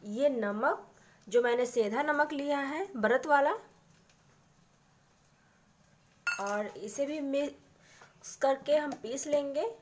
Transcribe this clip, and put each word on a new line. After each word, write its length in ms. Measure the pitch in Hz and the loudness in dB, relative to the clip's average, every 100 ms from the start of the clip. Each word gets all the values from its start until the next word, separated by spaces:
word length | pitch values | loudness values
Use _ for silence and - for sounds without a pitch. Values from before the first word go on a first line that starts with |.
| 208 | -8
ये 240 | 214 285 | 0 2
नमक, 560 | 254 208 208 269 392 - - - - - | 2 -2 0 0 0 -8 -20 -20 -20 0
जो 140 | 226 | 2
मैंने 240 | 240 240 247 | 4 2 0
सेंधा 380 | 240 208 233 | 2 0 0
नमक 300 | 294 294 302 | 0 2 2
लिया 260 | 294 285 285 | 0 -2 -2
है 280 | 277 311 403 262 | -2 -4 -6 -2
व्रत 320 | 214 254 311 | 2 2 4
वाला, 240 | 285 285 440 - - _ - _ - - - _ _ _ _ _ _ _ _ _ _ _ _ _ _ _ _ _ _ - - | 4 4 0 -8 -20 _ -20 _ -20 -20 -20 _ _ _ _ _ _ _ _ _ _ _ _ _ _ _ _ _ _ -4 -2
और 260 | 196 208 208 | -2 -2 -4
इसे 380 | - 208 - 277 | -8 -10 -4 -4
भी 140 | 311 | -2
मिक्स 1120 | 277 277 285 - _ _ - - - _ - - | -2 -2 -2 -6 _ _ -20 -20 -20 _ -14 -2
करके 400 | 269 269 277 302 | 0 0 2 2
हम 160 | 294 254 | 2 -6
पीस 240 | 220 269 302 | -8 -6 0
लेंगे। 420 | 294 277 277 440 453 | 0 0 -2 -4 -6